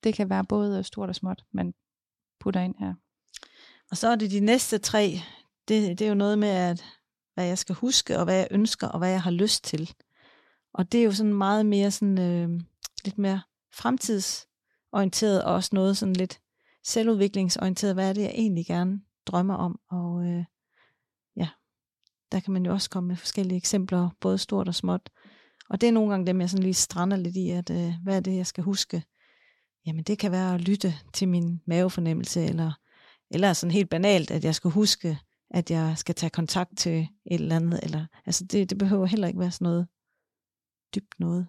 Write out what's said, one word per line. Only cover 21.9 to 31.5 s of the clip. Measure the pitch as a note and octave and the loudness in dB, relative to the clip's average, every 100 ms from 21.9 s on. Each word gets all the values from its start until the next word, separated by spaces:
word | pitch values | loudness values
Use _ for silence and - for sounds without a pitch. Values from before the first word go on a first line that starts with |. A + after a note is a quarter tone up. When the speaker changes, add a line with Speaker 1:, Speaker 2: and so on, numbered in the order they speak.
| _ _ _ _ | _ _ _ _
Speaker 2:
der | F#3+ | -6
kan | F3+ | -2
man | F#3 F3+ | -2 0
jo | |
også | F#3+ - | -2 -2
komme | F#3+ F3+ | -4 -4
med | F3+ | -4
forskellige | - - F#3+ F3+ | -6 -4 -2 -2
eksempler, | - G#3 F#3 F3+ F3 - | 0 -2 0 0 0 -2
både | F#3+ F#3+ | -2 -2
stort | - G3 F#3 | -2 -2 -2
og | E3+ | -2
småt. | F#3 F3+ - _ - - _ _ - | -2 -2 -4 _ -20 -20 _ _ -8
Og | F#3+ | 0
det | A#3 | 4
er | |
nogle | A3+ G#3+ | 4 4
gange | G3+ F3+ | 2 2
dem, | F#3 | 2
jeg | F3+ | 2
sådan | F#3+ | 0
lige | F#3 | 0
strander | F#3 - F3+ F3+ G3 | 0 -2 0 0 0
lidt | F3 F#3 | -2 -2
i, | F3+ | -2
at, | F3 F3 | -2 -2
øh, | F3 F3 E3+ | -2 -2 -4
hvad | F3+ G3 | -2 -2
er | |
det, | F#3 F#3 | 0 -2
jeg | F3+ | -4
skal | - | -4
huske? | F3 G3 - E3+ - _ _ _ _ _ _ _ - | -2 -2 -2 -6 -8 _ _ _ _ _ _ _ -8
Jamen, | D#3+ | -6
det | D#3+ G#3 | -4 -2
kan | G3+ | 0
være | F#3 F#3 F3+ | 0 0 0
at | |
lytte | E3+ G3+ F#3+ D3+ - | 0 0 0 -4 -8
til | - F#3+ | -2 0
min | F3 E3+ | 2 0